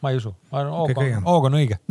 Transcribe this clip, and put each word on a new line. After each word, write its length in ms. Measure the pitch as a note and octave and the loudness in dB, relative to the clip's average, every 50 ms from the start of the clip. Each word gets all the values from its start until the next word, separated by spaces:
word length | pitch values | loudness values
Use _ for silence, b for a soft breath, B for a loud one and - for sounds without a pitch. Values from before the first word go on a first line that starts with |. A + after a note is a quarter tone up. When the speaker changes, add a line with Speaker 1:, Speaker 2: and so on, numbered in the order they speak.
Speaker 1:
ma 80 | - C#3 | -4 -2
ei 40 | C3 B2+ | -2 -2
usu. 120 | A2 A2 F#2+ - _ - | -4 -6 -12 -14 _ -8
Ma 120 | C3 C#3 | -6 -6
arvan, 100 | C#3+ C#3+ | -4 -4
Oog 180 | D#3 E3+ E3 D3 | -4 -4 -2 -2
Speaker 2:
Okei, 220 | B2+ B2+ C#3 C3+ | 0 0 0 0
Speaker 1:
on, 80 | A#2 G#2+ | 0 -2
Speaker 2:
okei. 100 | - E3+ F3 | 0 2 4
Speaker 1:
Oog 140 | E3 C#3 C3+ | 4 4 4
on 80 | C#3 D3+ | 2 2
õige. 180 | D3 A#2 G#2 - _ - | 2 2 0 -4 _ 0